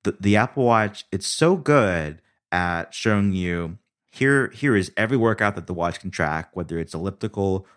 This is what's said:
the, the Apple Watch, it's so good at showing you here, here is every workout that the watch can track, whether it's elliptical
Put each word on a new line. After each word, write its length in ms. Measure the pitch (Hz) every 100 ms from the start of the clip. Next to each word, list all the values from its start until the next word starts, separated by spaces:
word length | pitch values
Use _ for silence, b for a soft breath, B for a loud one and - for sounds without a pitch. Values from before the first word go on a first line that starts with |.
the, 140 | 101 -
the 160 | 101 104
Apple 280 | 123 143
Watch, 420 | 120 113 104 104 -
it's 160 | 101 -
so 280 | - 160 185
good 640 | 147 147 104 87 76 78 _ _ -
at 400 | 87 87 85 85
showing 420 | - 113 104 98
you 440 | 92 90 87 82 92 _ _ _
here, 360 | - 135 139 127
here 280 | - 143 104
is 160 | 92 -
every 180 | 110 131
workout 380 | 113 107 104
that 140 | 101 80
the 60 | 90
watch 240 | 85 -
can 100 | 92
track, 400 | - 78 78 76 92
whether 240 | 78 82
it's 160 | 80 80
elliptical 720 | 95 92 - - 98 95 b